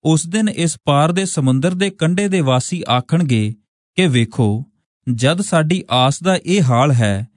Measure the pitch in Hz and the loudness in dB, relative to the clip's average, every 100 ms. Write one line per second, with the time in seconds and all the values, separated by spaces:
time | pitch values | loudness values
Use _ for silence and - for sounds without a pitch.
0 | 156 156 170 214 214 - 170 - - 143 | 0 -2 -2 -2 -2 -2 -4 -4 -2 2
1 | 156 175 190 - 131 131 170 180 196 196 | 2 0 -4 -2 0 2 0 -2 -4 -2
2 | 160 180 202 185 135 127 - 175 - 123 | -2 0 0 0 2 0 -2 -8 -2 -2
3 | - 165 156 117 107 110 _ _ _ - | 0 -2 2 0 -2 -6 _ _ _ 0
4 | 180 123 113 - 107 107 135 _ _ _ | 2 2 0 0 0 0 -8 _ _ _
5 | - 117 127 175 202 170 156 180 - 123 | -6 0 0 0 0 0 0 -2 -2 0
6 | 131 143 175 185 - 196 131 120 147 120 | 0 0 -2 -2 0 0 2 2 2 2
7 | 107 98 117 | 2 -2 -6